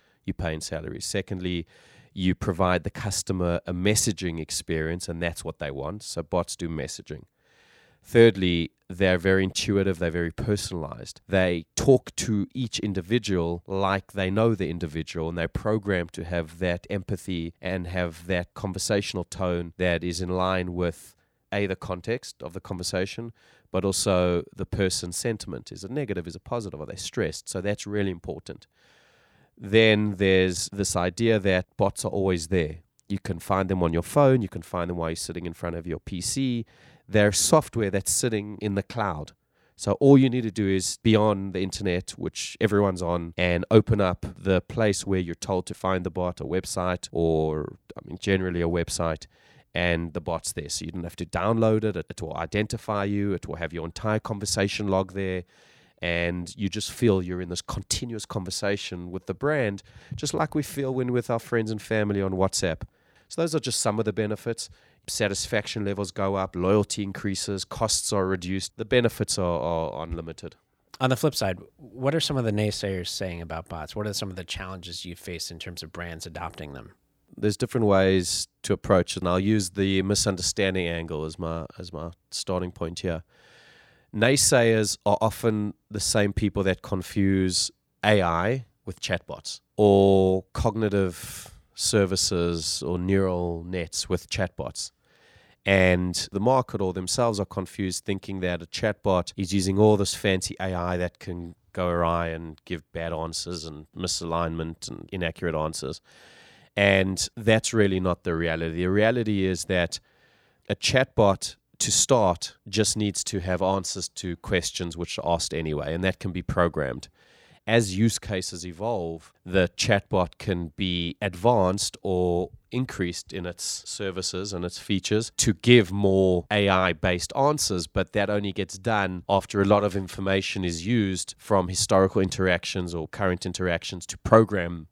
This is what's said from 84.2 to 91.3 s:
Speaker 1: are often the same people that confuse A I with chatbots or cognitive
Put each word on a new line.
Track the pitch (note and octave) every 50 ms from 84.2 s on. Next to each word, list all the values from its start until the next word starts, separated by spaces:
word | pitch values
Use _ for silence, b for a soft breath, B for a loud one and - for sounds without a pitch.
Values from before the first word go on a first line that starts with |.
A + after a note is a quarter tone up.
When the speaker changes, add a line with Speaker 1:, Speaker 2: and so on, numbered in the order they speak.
| A2 B2+ C#3+ C#3 - - D3 B2 A#2 A2+ A2+ A2 G#2+ G2+ - - -
Speaker 1:
are | G2+ G#2 -
often | A2 A2 - - - A2+ G#2+ G#2+ G#2 G#2 - _ _ -
the | G#2+ G#2
same | - - - A2 G2+ G2+ G2
people | - G#2+ G2 - G2+ F#2+
that | F#2+ F#2 -
confuse | - - G#2 F#2 F2 - - G#2 G2 G2 G2 F#2+ F#2 F#2 F2+ - - - - _ _ _ _ _ -
A | G#2+ G#2+ G2+ F2+
I | E2+ E2 E2+ F2+ G#2+ B2+ C3+ A#2+ - _ _ -
with | G2+ F#2 -
chatbots | - - F#2 E2+ - - D2 - - - - - _ _ _ -
or | G#2+ G2+ G2+ G2 G2 G2 G2 F#2+ F#2+ F#2+ F#2+ F#2+ - _ -
cognitive | - - A#2 G2+ A2+ A2 G#2 G2 G2+ F#2+ F2+ E2 - - -